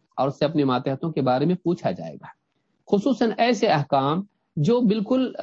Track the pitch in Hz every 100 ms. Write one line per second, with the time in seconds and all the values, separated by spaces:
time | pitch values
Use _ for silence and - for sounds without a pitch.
0 | _ - 131 139 190 160 139 123 135 135
1 | 170 160 131 131 151 180 170 170 117 90
2 | 80 - - - _ _ _ _ - 202
3 | 277 247 233 - 233 220 214 156 143 139
4 | 135 170 202 _ _ - 151 240 226 220
5 | 202 254 254 -